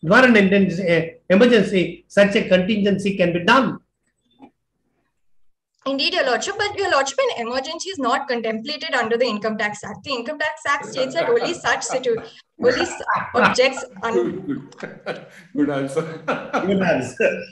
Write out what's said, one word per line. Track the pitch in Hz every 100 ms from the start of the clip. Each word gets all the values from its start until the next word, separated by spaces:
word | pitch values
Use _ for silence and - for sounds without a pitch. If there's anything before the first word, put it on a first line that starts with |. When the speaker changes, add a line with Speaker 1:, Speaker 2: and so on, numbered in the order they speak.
| 156
Speaker 1:
For | 226
an | 254
inten-, | 214 190 196 180 165
uh, | 180 165 165 - -
emergency, | 190 240 233 190 190 165 - _
such | - 202 214
a | -
contingency | 180 180 214 202 196 202 190
can | 175
be | 170 175
done. | 254 208 - _ _ _ _ _ _ - _ _ _ _ _ _ _ _ _ _ _ _ _ 269
Speaker 2:
Indeed, | 277 320
Your | 349 269
Lordship, | 233 - 392
but | 415 392
Your | 381
Lordship, | 302 269 -
an | 523 - 226
emergency | 254 285 330 339
is | 381
not | 240 254 -
contemplated | 233 220 220 226 302 320
under | 269 226 233
the | 247
Income | 208 220 214
Tax | 214 -
Act. | 196 208 -
The |
Income | 254 240 302
Tax | 302 311 302
Act | 285 269
states | 262 262
that | 330 -
only | 240 -
such | 349 - 254
situ-, | - 262 254 220 - - _ -
only | 480 -
s-, | - - - - - 240
objects | 196 - - 262 - -
un- | 233 190 170 - 147
Speaker 3:
Good, | 131 - -
good. | - - - 170 - -
<laughs> | -
Good | 139 147
answer. | 139 135 160 165 - -
Speaker 1:
Good | - - - 180 196
answer. | 180 139 123 - 202 - -